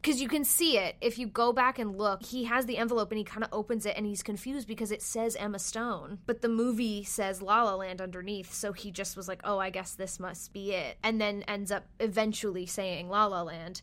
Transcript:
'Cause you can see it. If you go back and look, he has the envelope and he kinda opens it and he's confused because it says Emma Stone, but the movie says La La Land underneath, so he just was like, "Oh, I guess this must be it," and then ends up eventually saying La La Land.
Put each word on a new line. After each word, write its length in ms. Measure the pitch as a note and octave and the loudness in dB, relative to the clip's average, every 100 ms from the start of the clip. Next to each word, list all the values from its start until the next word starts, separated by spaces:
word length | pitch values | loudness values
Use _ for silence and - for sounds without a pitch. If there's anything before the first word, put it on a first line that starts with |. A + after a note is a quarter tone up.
'Cause 180 | D#4 B3+ | 2 2
you 80 | C4 | 2
can 160 | D4+ | 2
see 340 | C4+ - E4 A3+ | 4 4 6 6
it. 180 | F3 - | 2 0
If 180 | A#3 A#3 | 0 0
you 80 | A#3 | -2
go 240 | - A#3+ | 4 4
back 260 | A#3 B3+ C4 | 6 4 4
and 180 | G#3+ G3 | -2 0
look, 260 | G#3 F#3+ | 0 0
he 200 | - B3 | -4 -4
has 220 | A#3 B3 A3+ | 0 2 2
the 120 | A3+ | 0
envelope 320 | A#3 A#3 F#3+ | 2 2 2
and 60 | G#3+ | -2
he 60 | |
kinda 240 | - G#3+ A3 | -4 -4 -2
opens 340 | G#3+ G3+ A3+ G#3 | -2 -2 0 0
it 100 | - | -2
and 100 | G#3 | -2
he's 160 | G3 | -4
confused 440 | - G3+ B3+ C#4 G#3 | -4 -6 -4 -6 -6
because 240 | A3+ G#3+ | -4 -4
it 120 | G#3 | -4
says 340 | - A#3 A3+ A3+ | -4 0 0 0
Emma 220 | G#3 G3 | -4 -4
Stone, 600 | - A3 A#3+ F3+ C#3 F#3+ - | -4 -2 -2 -4 -6 -6 -2
but 160 | A3+ | 0
the 60 | A#3 | 2
movie 560 | A3+ B3 A3+ A3+ G#3 | 4 4 2 0 0
says 380 | G3 - G3 F#3 | -4 -2 0 0
La 200 | F#3+ A3 | 4 6
La 120 | A3 | 6
Land 260 | F#3+ F#3+ F#3 | 2 -2 -6
underneath, 520 | F#3 F3+ F#3 G3+ F3 | -6 -6 -6 -6 -6
so 200 | - G#3 | -4 -4
he 180 | - G3+ | -4 -6
just 260 | F3 F#3+ G3 | -6 -6 -6
was 120 | F3+ | -8
like, 120 | F#3+ | -4
"Oh, 140 | G3+ G3 | 0 0
I 120 | F#3+ | 0
guess 240 | F#3+ F#3 | -4 -6
this 240 | - F#3 - | -6 -6 -6
must 320 | F3+ E3+ - | -8 -8 -10
be 200 | G3+ G3 | -8 -2
it," 240 | F#3 C3+ - | -2 -2 -2
and 180 | A3 A3 | 0 2
then 220 | G#3 G3+ | 0 -2
ends 260 | - G3+ G3 | -4 -4 -2
up 120 | G3 - - | -4 -4 -2
eventually 640 | A3+ G3 G#3+ G#3+ G#3 F#3 F3+ | 0 2 2 2 -2 -2 -4
saying 420 | - F#3+ F3 F3+ | -4 -2 -4 0
La 180 | G3+ G#3 | 4 4
La 160 | F#3 | 2
Land. 400 | E3 E3 E3 - | -2 -6 -10 -10